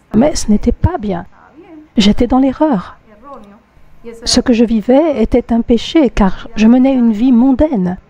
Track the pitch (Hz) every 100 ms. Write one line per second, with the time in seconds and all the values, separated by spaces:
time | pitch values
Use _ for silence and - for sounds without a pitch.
0 | - 214 302 - - 202 240 - 320 370
1 | 208 170 185 - - 294 359 311 - -
2 | 196 208 233 254 269 254 311 202 - -
3 | _ 208 277 254 202 202 _ _ - -
4 | 233 220 247 247 262 226 220 220 196 262
5 | 320 262 226 240 - 233 - 233 - 330
6 | 247 - 190 - - - 220 254 262 262
7 | 233 208 262 233 262 254 311 226 180 185